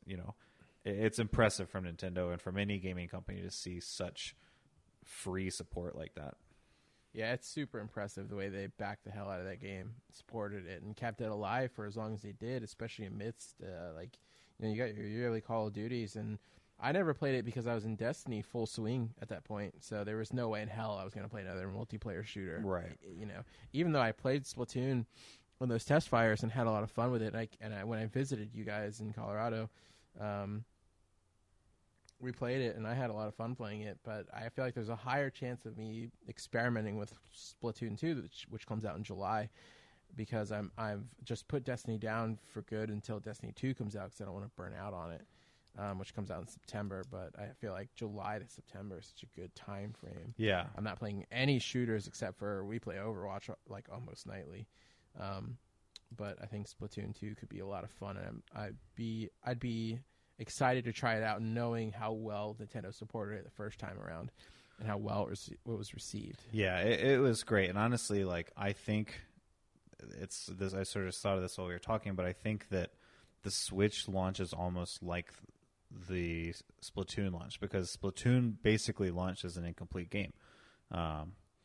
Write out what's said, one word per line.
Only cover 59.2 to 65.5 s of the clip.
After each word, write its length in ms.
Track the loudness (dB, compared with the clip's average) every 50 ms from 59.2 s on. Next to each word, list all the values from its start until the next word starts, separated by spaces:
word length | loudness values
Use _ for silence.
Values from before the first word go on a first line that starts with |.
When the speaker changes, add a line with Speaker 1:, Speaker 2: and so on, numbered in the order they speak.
| -4 -6 -8 _ -4
Speaker 2:
I'd 160 | -4 -2 0
be 400 | 0 0 0 0 0 0 -2 -4 -6 _ _ _ _ _ _
excited 460 | -10 -8 -8 2 4 6 6 6 6 2
to 80 | 0
try 240 | -2 2 2 4 4
it 80 | 4 4
out, 180 | 2 2 2
knowing 520 | 2 2 2 2 2 2 2 2 0 -2 -2
how 180 | -2 -2 0
well 460 | 0 0 -2 -2 -2 -2 -2 -2 -4 -6
Nintendo 340 | -10 -8 -6 -6 -6 -6 -8
supported 440 | -8 -8 -6 -4 -2 -2 -2 -4
it 80 | -6 -6
the 60 | -10
first 280 | -8 -6 -6 -6 -6 -6
time 180 | -8 -6 -6 -6
around 320 | -6 -6 -6 -6 -6 -8 -10 -12 -20 -20 -20 -20 -20 -20 -12 -4
and 60 | -2
how 100 | 0 0
well 260 | 0 0 2 2 2 2
it 60 | 2
was, 180 | 0 -6 -6
it 80 | -10